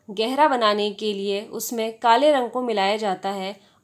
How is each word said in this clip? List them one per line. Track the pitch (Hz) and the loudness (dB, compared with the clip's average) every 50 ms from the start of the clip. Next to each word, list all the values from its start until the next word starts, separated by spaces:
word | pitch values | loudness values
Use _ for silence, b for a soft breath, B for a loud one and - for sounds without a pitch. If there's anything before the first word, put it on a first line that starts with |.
| b - | b -10
गहरा | 185 196 220 240 262 277 302 302 | -4 -4 -2 0 2 2 4 4
बनाने | 269 247 226 208 208 208 208 208 | 4 4 2 2 2 2 0 -2
के | 196 - 214 214 202 | -4 -4 -4 -4 -4
लिए | 196 196 202 196 202 220 | -2 -2 -4 -4 -4 -6
उसमें | 233 - 226 - - 247 226 220 226 226 - | -8 -10 -10 -8 -6 -6 -4 -4 -6 -6 -2
काले | - 233 226 240 285 302 | 2 4 4 6 6 4
रंग | 294 269 240 226 | 4 4 2 -2
को | 226 254 | -4 -4
मिलाया | 254 240 220 196 190 196 214 214 | -4 -2 0 0 0 0 0 0
जाता | 220 202 185 185 - 196 | -2 -2 -4 -4 -4 -6
है | 202 196 190 196 208 b b b b b | -6 -6 -8 -8 -10 b b b b b